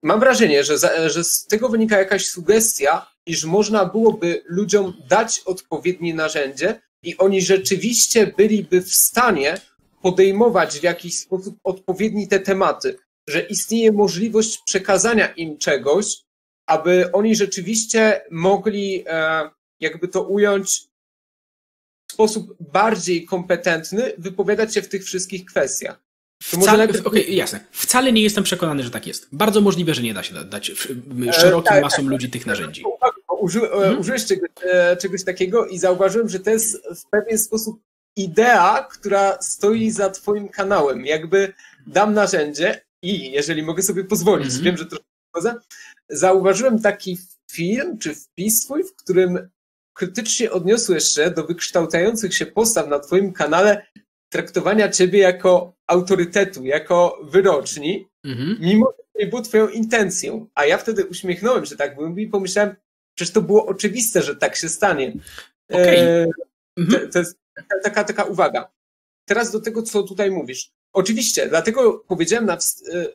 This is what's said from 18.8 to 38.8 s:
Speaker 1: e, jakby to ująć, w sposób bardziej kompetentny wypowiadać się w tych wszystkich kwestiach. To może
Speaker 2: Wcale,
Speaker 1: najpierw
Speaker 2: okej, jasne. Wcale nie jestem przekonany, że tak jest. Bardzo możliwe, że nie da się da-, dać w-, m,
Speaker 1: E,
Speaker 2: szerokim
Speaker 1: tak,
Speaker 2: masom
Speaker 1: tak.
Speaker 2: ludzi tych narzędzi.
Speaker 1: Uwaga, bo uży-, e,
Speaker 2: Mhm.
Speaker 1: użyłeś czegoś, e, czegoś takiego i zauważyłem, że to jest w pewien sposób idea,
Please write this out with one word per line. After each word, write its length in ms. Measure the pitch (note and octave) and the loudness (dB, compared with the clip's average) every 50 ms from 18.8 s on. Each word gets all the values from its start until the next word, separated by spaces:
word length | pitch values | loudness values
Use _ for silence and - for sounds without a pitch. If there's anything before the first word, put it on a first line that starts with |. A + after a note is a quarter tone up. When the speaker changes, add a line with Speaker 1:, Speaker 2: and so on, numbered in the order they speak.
| G3+ G3 G3 F3 - | -4 -4 -4 -6 -6
Speaker 1:
e, 440 | - E3 D#3+ D#3 D#3+ D#3+ D#3+ D3+ D3+ _ _ _ _ _ _ | -6 -4 -2 -2 0 -2 -2 -4 -6 _ _ _ _ _ _
jakby 280 | D#3 D#3 D3+ E3 F3 F3+ | -6 -6 -6 -4 -8 -4
to 140 | - F#3+ | -4 -4
ująć, 600 | F3+ - G3 G#3 G#3 G#3 G3+ G3 F#3+ - - - - _ _ _ _ _ _ _ _ _ _ _ _ _ _ _ _ _ _ _ _ _ _ _ _ _ | -2 0 0 2 2 2 2 0 0 -2 -6 -6 -6 _ _ _ _ _ _ _ _ _ _ _ _ _ _ _ _ _ _ _ _ _ _ _ _ _
w 20 | |
sposób 440 | - - A3 G#3+ A3 A3 - - - _ | 0 0 0 0 0 -4 -8 -10 -16 _
bardziej 640 | E3+ C#3+ C#3 F#3 G#3 A3+ A3 F3+ D#3+ F3 F3+ E3+ E3+ | -20 -4 0 2 2 2 2 -2 -2 -2 -2 -2 -2
kompetentny 880 | - - F3+ F3 - F3+ E3+ F3 F#3 E3+ D#3+ D#3+ - F#3 G#3 B3+ B3 - - | -4 -6 -6 -2 -2 -2 0 0 -2 -2 -2 -4 -6 -4 -4 -4 -4 -6 -8
wypowiadać 560 | E3 G3 F#3 - - F3+ G#3 G3+ A3 A3 - | -12 -12 -6 -4 0 0 0 0 0 -2 -2
się 80 | - | -4
w 60 | F3+ - | -4 -4
tych 160 | - G3 F#3+ | -8 -10 -8
wszystkich 400 | - - F#3 F#3 - F#3+ F#3 - | -6 -8 -8 -8 -6 -10 -12 -12
kwestiach. 560 | - - F#3+ C#3+ C3 - - - - - _ _ _ _ _ _ _ _ _ - - | -6 -2 -2 -2 -2 -4 -8 -8 -10 -12 _ _ _ _ _ _ _ _ _ -10 -6
To 60 | - | 0
może 100 | E3+ F#3+ G#3 | 2 4 6
Speaker 2:
Wcale, 80 | G#3+ G#3+ A3 | 6 6 6
Speaker 1:
najpierw 200 | G#3+ G#3 G3+ F3 | 4 2 0 -2
Speaker 2:
okej, 300 | - A3 G#3+ G3 - F#3+ | 0 0 0 0 0 -2
jasne. 240 | F3+ - - - - - _ | -2 -2 -4 -8 -12 -14 _
Wcale 420 | _ - - - - B3 C4 C4 | _ -8 -4 0 2 2 4 4
nie 100 | A#3 A3 | 4 4
jestem 220 | G#3+ G#3+ G#3 G#3+ F#3+ | 4 4 2 0 -2
przekonany, 380 | - G3 F3+ - D#3+ D3 C#3 | -2 -2 -2 -2 -4 -2 -4
że 80 | C3 A#2+ | -6 -6
tak 160 | A#2 G#2+ - | -8 -10 -10
jest. 220 | - - - - _ | -10 -12 -12 -14 _
Bardzo 280 | - D3 - A3 G3 G#3+ | -4 0 0 2 4 4
możliwe, 340 | G#3 G3+ F#3 E3 F3+ D#3+ D#3 | 4 4 4 2 0 -2 -2
że 80 | B2 | -2
nie 120 | A#2+ A2+ G#2+ | -2 -4 -4
da 80 | F#2 | -6
się 120 | F2 - F2+ | -10 -10 -12
da-, 100 | D#2 C#2+ | -14 -14
dać 260 | F#2 G#2 G#2 - - | -12 -12 -10 -10 -10
w-, 200 | - - - - | -8 -8 -8 -8
m, 380 | C3+ B2 A#2+ C#3 C3 B2 B2 A#2+ | -10 -12 -12 -12 -8 -4 -2 0
Speaker 1:
E, 40 | |
Speaker 2:
szerokim 400 | - E3 E3+ F3+ E3+ E3 E3 - | 4 6 6 6 6 4 4 4
Speaker 1:
tak, 100 | G#3 F#3+ | 4 4
Speaker 2:
masom 220 | D3 C#3 - - C#3 | 4 2 -2 -2 -2
Speaker 1:
tak. 60 | C3+ | -2
Speaker 2:
ludzi 180 | C3 C3 B2 B2 | -2 -4 -4 -6
tych 160 | - B2+ - | -8 -8 -6
narzędzi. 360 | - - - E2 - - - | -6 -6 -6 -6 -10 -12 -10
Speaker 1:
Uwaga, 340 | - - - - - - - - _ - | -8 -8 -4 0 0 0 0 -2 _ -6
bo 60 | F3+ | -4
uży-, 300 | - G#3+ E3+ D#3+ A3+ A#3 | -2 -2 -2 0 0 -2
e, 80 | - | 0
Speaker 2:
Mhm. 260 | - G3+ G3 F#3+ A3 C#4 | 0 2 2 2 2 0
Speaker 1:
użyłeś 280 | F3+ F3+ C4 B3 A3 | -2 -4 -4 -4 -2
czegoś, 220 | - G3 F#3 E3+ E3 _ - | -2 -2 -2 -2 -8 _ -8
e, 340 | F3+ F3+ F3+ F3+ F3 F3 F3+ | -2 2 2 4 4 4 2
czegoś 280 | F3+ G3 F#3+ F3+ F#3+ F#3 | 0 -2 -8 -8 -6 -6
takiego 420 | - F3+ - F#3 F3+ F#3+ A#3 G#3 | -6 -4 -4 -4 0 0 0 0
i 120 | - F#3 F3 | -2 -4 -2
zauważyłem, 500 | F#3 F#3 F3+ F3+ G3 F#3+ F#3+ A3+ A#3 F#3+ | 0 0 2 4 2 2 2 0 -2 -2
że 120 | F3+ F#3+ | -4 -4
to 100 | F#3 G#3+ | -2 0
jest 360 | A3+ A3 A3 - - - _ - E3+ | 0 0 0 -4 -6 -8 _ -14 -16
w 140 | - - _ | -16 -8 _
pewien 280 | - G#3+ G#3 A3+ A3 A3 | -2 -2 0 0 -2 -2
sposób 420 | - - - A3 A3 A3 A3 _ _ _ _ _ _ _ _ | -2 -2 -4 -6 -6 -6 -12 _ _ _ _ _ _ _ _
idea, 720 | - F#3+ F3 D#3+ G#3 A3 B3 A#3+ G3+ F3 F#3+ A3 - | -6 -6 -2 2 2 4 6 6 6 6 4 2 2